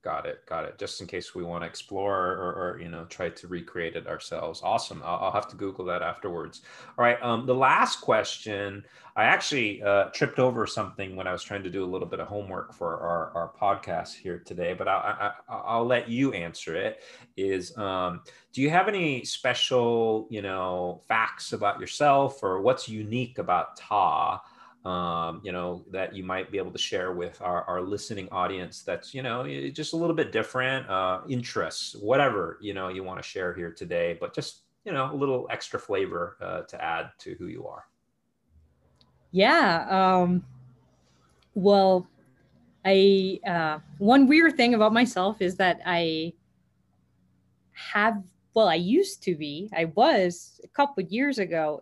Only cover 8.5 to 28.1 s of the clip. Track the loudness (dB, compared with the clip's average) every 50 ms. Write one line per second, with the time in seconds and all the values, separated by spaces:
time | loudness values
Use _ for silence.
8.5 | -6 -6 -6 -6 -8 -10 -14 -18 _ -20 -20 -10 _ 2 4 4 4 2 0 -2
9.5 | -2 0 0 -2 -4 -2 2 4 4 4 4 2 0 -2 -2 0 2 2 2 2
10.5 | 2 0 -4 -2 -2 -6 -6 -6 -6 -10 -10 -10 -8 -6 -6 -4 -4 -6 -6 -8
11.5 | -8 -8 -8 -6 -6 -6 -6 -4 -4 -6 -6 -6 -8 -10 -8 -8 -8 -10 -8 -8
12.5 | -10 -10 -10 -12 -10 -8 -6 -6 -6 -4 -4 -2 -2 -2 -4 -4 -6 -6 -6 -6
13.5 | -6 -2 0 0 0 0 -4 -6 -6 -6 -6 -8 -14 -14 -10 -10 -10 -10 -6 -6
14.5 | -4 -2 -2 -2 -2 -2 0 0 2 2 2 0 -2 -2 -2 -4 -4 -6 -12 -10
15.5 | -10 -8 -4 -2 0 0 2 4 2 2 2 -2 0 0 0 0 0 -2 -6 -6
16.5 | -8 -10 -10 -6 -4 -2 -2 -4 -4 -6 -18 -20 -20 -20 -20 _ _ -4 -2 0
17.5 | 0 -2 -4 -6 -8 -6 -6 -4 -2 -2 -2 -2 -4 -6 -12 -18 -20 -20 _ _
18.5 | _ 0 0 4 4 4 4 4 0 0 0 -2 -2 -4 -6 -8 -10 -2 -2 -2
19.5 | 0 0 0 2 2 2 4 4 2 2 2 2 0 -2 -2 -6 -8 -8 -6 -6
20.5 | -4 -4 -4 -2 -2 -4 -4 -6 -8 -10 _ _ 0 0 0 -2 -4 -10 -10 -8
21.5 | -6 0 0 0 0 -2 -8 -10 -2 2 4 6 6 6 4 2 -2 -4 -2 -2
22.5 | -2 2 2 2 2 2 -2 -10 -8 -8 -8 -4 -4 -4 -4 -4 -6 -8 -2 0
23.5 | 0 0 0 -2 -10 -20 -6 0 2 2 4 4 2 0 0 -2 -4 -6 -8 -18
24.5 | _ _ -20 -20 _ _ _ -6 -4 -2 -2 -2 -2 -2 -4 -4 -6 -8 -10 -8
25.5 | -6 -4 -4 -6 -6 -8 -12 -10 -6 -6 -6 -6 -6 -10 -8 -6 -4 -6 -6 -4
26.5 | -4 -4 -4 -4 -4 -6 -4 -2 -2 -4 -2 -4 -4 -4 -6 -8 -8 -8 -6 -2
27.5 | -2 -2 -2 -4 -4 -4 -4 -4 -6 -6 -6 -8